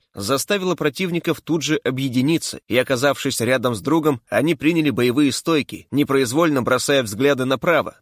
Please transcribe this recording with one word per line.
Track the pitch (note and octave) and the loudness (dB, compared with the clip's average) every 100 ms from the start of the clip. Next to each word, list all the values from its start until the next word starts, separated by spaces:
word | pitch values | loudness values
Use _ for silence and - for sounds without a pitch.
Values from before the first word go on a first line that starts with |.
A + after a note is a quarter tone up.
| _ - | _ -8
заставило | G2 C3+ - G3+ F#3 E3 | -2 -2 -2 -2 -2 -2
противников | D3+ C#3 F#3 E3+ E3+ D3 | -2 -2 -4 -2 -2 -4
тут | - D#3+ | -2 -2
же | C#3 D#3 | 0 -2
объединиться, | - C3 C3+ B2 C3+ D#3+ - - - | -2 -2 -2 0 2 0 -2 -10 -2
и, | A2+ | 0
оказавшись | B2+ B2+ C#3+ C3+ C#3 - | 0 0 0 0 -2 -2
рядом | A#2 C3 B2 A2 | 0 0 0 -2
с | |
другом, | E2+ D#3+ D3+ C3 - | 0 0 2 0 -2
они | G#2+ D3 D#3+ | 0 0 0
приняли | D3 E3+ D3+ | 0 2 0
боевые | A2+ B2 A#2+ C#3+ | 2 2 2 2
стойки, | - - D#3 A#2+ F#2 - | 0 0 0 -2 -8 -4
непроизвольно | C3+ C#3+ C3+ B2 C#3 E3+ C#3 | -2 0 0 0 2 2 2
бросая | A#2 B2+ - C#3 | 2 0 2 0
взгляды | A2+ G2+ C#3 C3 C3 | 0 0 0 2 0
направо, | C3 F3+ D#3 - - | -2 0 0 0 -8